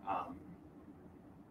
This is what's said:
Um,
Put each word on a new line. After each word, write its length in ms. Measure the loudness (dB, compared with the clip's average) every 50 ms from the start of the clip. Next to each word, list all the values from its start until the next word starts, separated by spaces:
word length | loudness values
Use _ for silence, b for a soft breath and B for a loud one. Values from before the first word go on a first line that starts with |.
| 6 8
Um, 280 | 8 8 8 4 0 -4 -4 -6 -8 -8 -8 -10 -10 -10 -10 -10 -10 -10 -10 -10 -10 -10 -12 -12 -12 -12 -10 -8